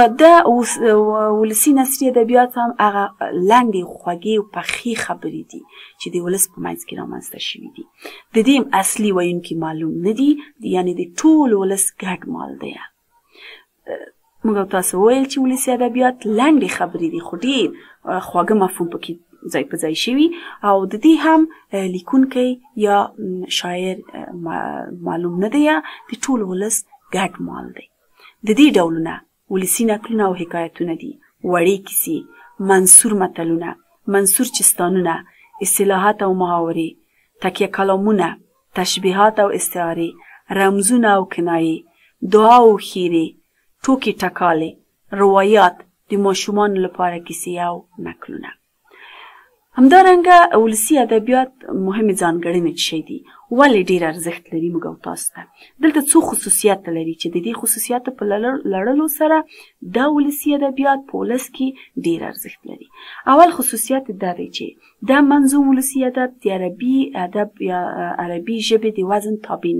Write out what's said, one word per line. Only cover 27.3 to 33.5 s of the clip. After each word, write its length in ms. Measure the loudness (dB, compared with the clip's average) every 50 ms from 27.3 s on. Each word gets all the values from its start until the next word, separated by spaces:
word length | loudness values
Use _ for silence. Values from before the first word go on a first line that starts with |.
| -6 -10 -12
مال 200 | -10 -10 -12 -14 -16 -18
دی. 100 | -20 -20 _ _ _ _ _ _ _ _ -20 _ _ -2
د 40 | 0 4 6
دې 100 | 6 6 6 4
ډولونه 340 | 2 2 0 -4 -6 -6 -8 -12 _ _ _ _ _ _ -4
ولسي 300 | -4 -2 -2 -2 -2 0
نکلونه 400 | 0 0 -2 -4 -4 -2 0 0
او 80 | 0 -2 -4
حکایتونه 560 | -8 -8 -6 -8 -8 -8 _ -8 -6 -6 -6 -8
دي، 100 | -10 -16 -18 _ _ _ _ _ -4 -2
وړې 260 | 0 2 2 2 2 0 -4
کیسې، 300 | -8 -6 -6 -6 -4 -6 -8 -8 -12 -20 -20 -20 _ _ -8 0 2
منثور 420 | 4 4 4 4 2 2 2 2 0 0
متلونه، 500 | -2 -2 -4 -6 -2 -2